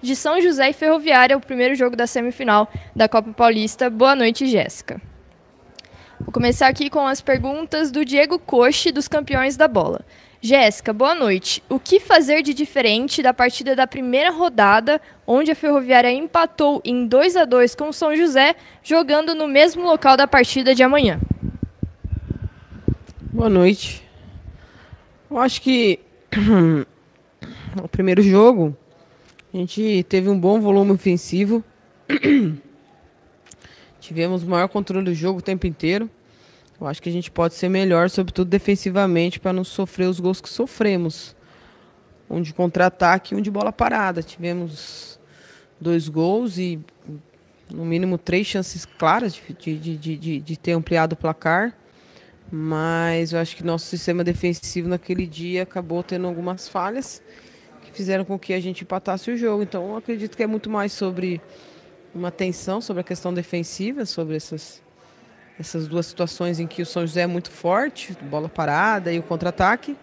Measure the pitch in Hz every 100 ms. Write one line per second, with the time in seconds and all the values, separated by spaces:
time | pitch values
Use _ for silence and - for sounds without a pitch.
0 | 247 269 311 339 359 285 277 294 311 320
1 | 302 262 254 277 - 254 247 269 247 240
2 | 240 254 240 240 254 208 214 - - -
3 | 220 233 220 214 233 226 214 - 254 220
4 | 262 277 233 226 269 214 - - - -
5 | - - _ _ _ _ _ - - -
6 | - - - 233 240 247 262 254 285 302
7 | 277 269 - 262 254 294 320 311 311 262
8 | 277 277 294 349 - 240 247 294 349 269
9 | 285 302 294 269 262 262 311 220 156 170
10 | - - - _ 226 269 226 208 - 214
11 | 269 339 233 190 - - _ 262 - 381
12 | - 349 277 302 294 269 294 277 233 214
13 | 277 - 254 254 247 - 262 262 254 -
14 | 254 254 330 330 349 226 202 214 226 302
15 | - - - 247 311 311 311 285 254 247
16 | 247 254 311 339 330 - 294 285 - 247
17 | 240 247 349 349 294 254 240 - 302 294
18 | 320 302 339 262 277 339 - - - 320
19 | 294 294 320 320 311 277 330 320 349 311
20 | 277 262 277 277 240 269 254 254 254 294
21 | 247 147 - - - - - _ - -
22 | - - - - - - - - - -
23 | - - - 226 226 185 180 202 - -
24 | - - - - - - - - - -
25 | _ _ _ 269 254 - 262 254 226 175
26 | _ _ _ - 208 208 165 156 - _
27 | _ _ _ _ - - - 190 175 -
28 | 190 180 202 190 226 233 156 139 _ _
29 | _ _ _ _ _ 185 180 - 220 196
30 | 175 190 190 196 175 214 208 196 202 190
31 | 196 175 - 180 202 226 220 _ _ _
32 | _ 285 - 285 190 147 - _ _ _
33 | _ _ _ _ _ - - - _ _
34 | - 160 170 185 170 175 190 208 196 185
35 | 190 170 170 190 185 190 180 151 160 196
36 | 226 _ _ _ _ _ _ _ 147 151
37 | 175 170 170 - 170 - 185 190 190 170
38 | 180 - 185 - 180 190 - 202 - 185
39 | 196 170 170 - 190 185 185 - 190 -
40 | 185 175 180 185 - - 262 - 214 185
41 | 170 - - _ _ _ - _ _ _
42 | _ _ _ 165 160 156 180 180 180 -
43 | 180 185 - 202 208 202 208 214 233 233
44 | 196 170 160 - 170 175 170 151 - -
45 | - - _ _ - - _ _ 160 170
46 | 156 151 170 208 240 180 180 165 156 _
47 | - 151 _ _ _ _ _ 156 165 165
48 | 185 175 - 180 208 202 185 165 - _
49 | 160 202 233 - - 180 - 156 160 156
50 | 156 151 160 151 151 160 - 170 160 165
51 | 160 160 160 160 165 170 226 - _ _
52 | _ - _ _ - 160 160 156 160 165
53 | 165 165 165 170 165 - 170 165 - 175
54 | - 175 170 175 175 170 - 180 170 180
55 | - 180 180 151 170 180 185 185 170 170
56 | 175 180 180 170 180 185 - 190 185 240
57 | 262 - - - - _ _ - - -
58 | 190 190 190 196 - 185 180 180 175 185
59 | 190 190 - 240 233 208 208 190 185 220
60 | 226 233 214 - 220 220 214 214 202 -
61 | 196 180 185 170 - - - - _ _
62 | _ 170 175 175 185 175 - 196 233 185
63 | 180 180 185 180 165 175 165 - 196 277
64 | 214 - 160 156 - 160 - - _ _
65 | _ _ _ _ _ _ 160 165 156 165
66 | 165 - 175 - 175 165 165 - 170 180
67 | 170 165 175 175 175 - 170 196 277 -
68 | - 180 139 147 160 - 151 147 202 214
69 | 170 170 165 165 175 175 190 240 - 285